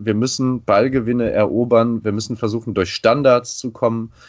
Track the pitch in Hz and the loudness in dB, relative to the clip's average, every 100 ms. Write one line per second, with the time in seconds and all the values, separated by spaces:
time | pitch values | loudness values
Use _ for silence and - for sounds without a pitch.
0 | 104 107 127 - 131 127 - 101 127 135 | -2 0 0 -2 -2 -2 2 2 2 0
1 | 113 123 113 98 104 101 120 117 117 113 | -2 -2 0 0 0 0 2 2 2 -2
2 | 110 104 107 117 110 113 113 101 92 - | -4 -4 -4 -4 -4 -4 -4 -2 -2 2
3 | 110 131 135 123 120 - 123 113 120 113 | 2 4 4 2 0 -10 -10 -4 -2 -2
4 | 113 _ | -8 _